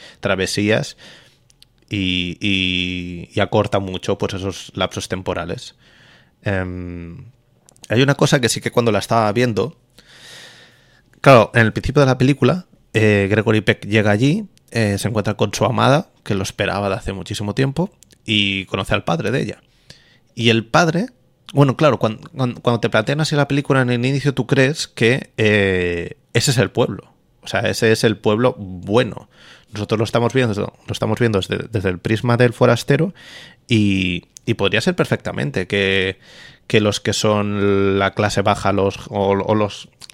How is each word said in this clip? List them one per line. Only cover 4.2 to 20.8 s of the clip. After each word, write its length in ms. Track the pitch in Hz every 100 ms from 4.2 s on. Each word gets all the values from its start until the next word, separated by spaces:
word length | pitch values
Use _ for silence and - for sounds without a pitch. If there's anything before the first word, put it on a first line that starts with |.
| 104
esos 400 | 95 95 87 - -
lapsos 320 | 92 - -
temporales. 680 | 92 92 87 85 - - _ _ _ _ - _ _
Em, 840 | - 95 92 90 87 87 85 87 98 _ _ _ _ _ -
hay 140 | 110
una 140 | 135 139
cosa 260 | 135 143
que 80 | 117
sí 100 | 101
que 120 | -
cuando 200 | - 117
la 80 | 104
estaba 320 | - 117 107
viendo, 460 | 104 123 104 131 - _ _ _ - - - - - - _ _ _ _ _
claro, 300 | 139 123 101
en 80 | 120
el 120 | 110
principio 280 | 101 - 147
de 40 | 135
la 100 | 127
película, 480 | 131 139 127 180 - _ _
eh, 340 | 110 107 101 98
Gregory 320 | 107 107 107
Peck 240 | 98 104 101
llega 260 | 107 104
allí, 340 | 104 139 196 208 _ _
eh, 260 | 117 104 101
se 100 | 104
encuentra 280 | 110 104 101
con 180 | 104
su 120 | - 107
amada, 440 | 107 117 143 - _
que 120 | - 98
lo 80 |
esperaba 460 | 95 - 98 92 101
de 60 | 95
hace 180 | -
muchísimo 400 | 98 90 104 104 101
tiempo, 340 | 135 139 190 _ _ _ -
y 400 | 107 98 95 92
conoce 280 | 101 95
al 100 | 104
padre 280 | - 165 101
de 100 | 123
ella. 200 | 104 - _ _ _ - _ _ _ -
Y 140 | 117
el 160 | 113 107
padre, 420 | 151